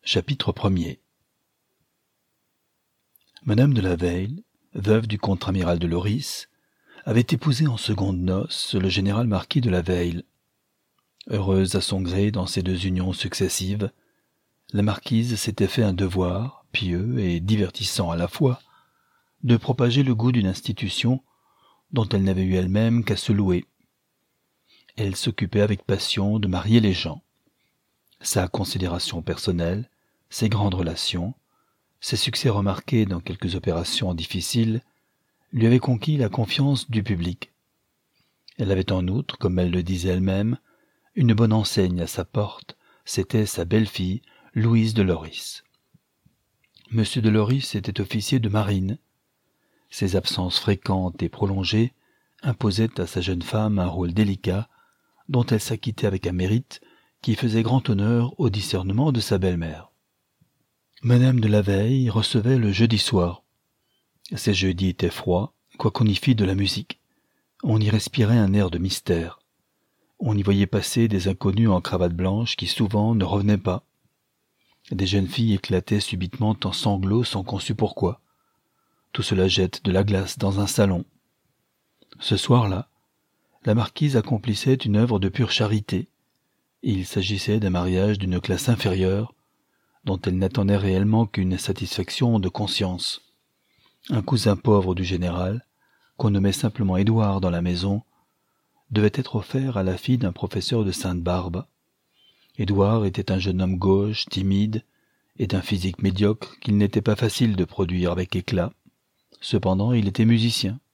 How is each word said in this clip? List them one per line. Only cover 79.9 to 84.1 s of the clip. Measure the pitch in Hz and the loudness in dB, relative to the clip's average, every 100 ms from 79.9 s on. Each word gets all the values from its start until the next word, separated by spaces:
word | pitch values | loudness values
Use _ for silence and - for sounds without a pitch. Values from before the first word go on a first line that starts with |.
la | 92 | 2
glace | 101 98 92 - | 2 0 -2 -4
dans | 98 95 | -2 0
un | 101 | -2
salon. | - 101 90 - _ _ _ _ _ _ _ _ _ _ - | 2 2 2 -4 _ _ _ _ _ _ _ _ _ _ -10
Ce | - 101 | -2 -2
soir-là, | - 120 107 95 - _ _ _ _ _ _ _ | 4 2 4 -2 -6 _ _ _ _ _ _ _
la | - 110 | 0 0
marquise | 107 - 151 | 0 -2 0